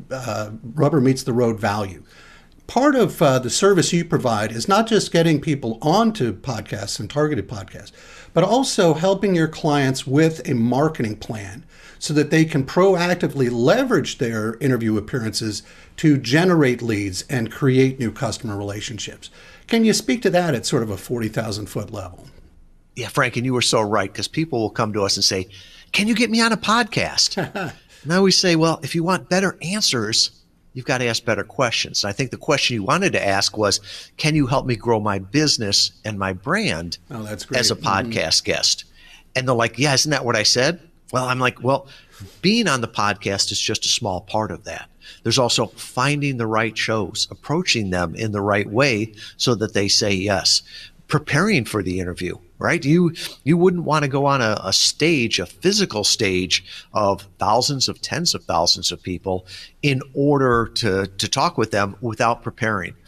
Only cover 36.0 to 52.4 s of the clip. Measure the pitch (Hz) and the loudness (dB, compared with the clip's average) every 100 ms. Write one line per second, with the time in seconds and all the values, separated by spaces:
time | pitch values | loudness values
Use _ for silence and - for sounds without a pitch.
36 | 110 101 95 92 113 202 175 82 85 - | -10 -4 -4 -4 -4 -2 -2 -4 -6 -12
37 | - 117 107 104 - 127 113 101 - 95 | -12 -12 -10 -12 -4 -2 0 0 0 0
38 | 117 113 78 - 101 73 - - - - | 0 -2 0 0 0 -2 -2 -4 -8 -20
39 | - - _ 131 127 117 117 120 147 131 | -20 -20 _ -4 0 0 0 0 0 2
40 | 151 135 120 110 107 123 139 175 - _ | 0 0 0 0 2 2 2 -2 -12 _
41 | - 127 127 127 127 - 123 139 - - | -6 -2 -2 0 0 0 0 0 -4 -20
42 | _ - 95 - 180 233 190 131 113 - | _ -20 -20 -2 2 2 2 0 -2 -2
43 | 104 101 104 98 - 104 - 107 - - | -2 0 -2 -2 -2 -2 -4 -2 -2 -2
44 | 107 90 - 107 107 85 85 80 - _ | -2 -4 -4 -2 -2 -6 -12 -14 -16 _
45 | - - 117 123 117 - 107 - - 127 | -20 -8 0 2 2 0 -2 -6 -6 0
46 | 135 147 143 123 110 110 110 110 - 110 | 2 2 -2 -2 -2 0 0 -2 -2 -2
47 | 90 - - - - 160 180 120 98 90 | -2 -4 -6 -8 -4 -2 0 -2 0 -2
48 | 85 85 110 101 101 101 104 107 143 104 | -2 -4 -4 -2 0 0 0 0 2 0
49 | 110 - - - 131 104 110 101 101 - | -4 -8 -20 -2 0 0 0 0 0 2
50 | 104 95 98 95 - - - - - - | 2 0 0 0 2 0 -2 -14 -20 -20
51 | - 156 - 143 208 165 107 107 92 90 | -4 -2 0 0 2 2 0 -2 -2 -4
52 | 90 85 87 - | -4 -6 -8 -8